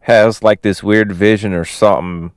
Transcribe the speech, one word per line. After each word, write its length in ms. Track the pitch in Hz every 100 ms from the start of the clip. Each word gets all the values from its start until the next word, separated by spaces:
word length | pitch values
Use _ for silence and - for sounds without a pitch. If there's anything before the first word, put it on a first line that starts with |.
has, 400 | - 113 110 110
like, 200 | 110 104
this 200 | 104 92
weird 300 | 101 107 107
vision 420 | 90 104 107 104
or 120 | 87 82
something. 640 | - 104 73 90 87 85